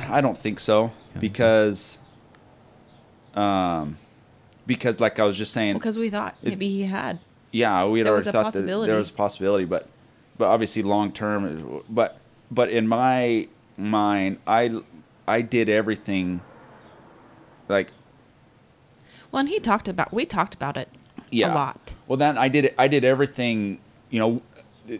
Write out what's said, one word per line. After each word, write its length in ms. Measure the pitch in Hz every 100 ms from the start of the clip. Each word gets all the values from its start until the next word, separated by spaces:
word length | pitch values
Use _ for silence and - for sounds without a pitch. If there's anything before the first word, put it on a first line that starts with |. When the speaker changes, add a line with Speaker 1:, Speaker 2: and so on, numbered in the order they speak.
| -
Speaker 1:
I 120 | 135
don't 160 | 139 117
think 200 | 110 98
so, 260 | - 107
Speaker 2:
You 40 | 117
don't 60 |
think 20 | - -
so? 60 | -
Speaker 1:
because, 800 | 107 101 113 110 107 98 - - - - - - - - - - - - _ _ _
um, 640 | 101 104 98 90 82 76 76 - _ _ _ _ _ -
because 340 | 123 123 107
like 180 | 113 -
I 60 |
was 120 | 104 98
just 160 | 107
saying, 220 | 120 107
Speaker 3:
Well, 60 | 98
'cause 180 | 226 220
we 120 | 226
thought 260 | 208 - -
Speaker 1:
it 80 | -
Speaker 3:
maybe 180 | 190 196
he 140 | 196
had. 360 | 196 196 - 170 - _ _
Speaker 1:
Yeah, 340 | 113 113 92 95
we 140 | 113
had 60 | 110
Speaker 3:
There 60 |
Speaker 1:
already 80 | 107
Speaker 3:
was 60 | 101
a 40 |
Speaker 1:
thought 100 | 110 107
that 60 | 98
Speaker 3:
possibility. 320 | 92 196 208
Speaker 1:
there 80 | 107
was 120 | 107
a 40 |
possibility, 500 | - 101 - 98 101
but, 240 | 90 87 - _ _ _ _ -
but 120 | 104
obviously 340 | 113 107 110
long 300 | 98 104 104
term, 680 | - 107 104 98 78 69 73 -
but, 300 | 113 110 - _ _ -
but 180 | 120 113
in 160 | 113 110
my 600 | 113 127 127 120 113 - - _ -
mind, 600 | 104 107 104 101 95 98 -
I, 360 | 113 120 113 - 80 - _ -
I 140 | 113
did 280 | 113 120 107
everything, 720 | 107 107 104 - 95 90 90 - - - - - - - - - - - - -
like 240 | 98 92 - _ _ _ _ _ _ _ _ _ _ - - -
Speaker 3:
Well, 80 | 269
and 80 | 285
he 120 | 403
talked 280 | 233 208 -
about, 240 | 185 -
we 140 | 208 320
talked 280 | 196 185
about 220 | - 135 139
it 120 | - - - - -
Speaker 1:
Yeah. 220 | 117 -
Speaker 3:
a 20 |
lot. 400 | 151 135 - - - -
Speaker 1:
Well, 100 | 135
then 180 | 147 131
I 120 | 131
did, 260 | 143 135 -
I 80 | 139
did 140 | 143
everything, 720 | 127 131 139 - 120 110 101 92 - _ _
you 80 | 117
know, 220 | 110 120 - - - _ 113 113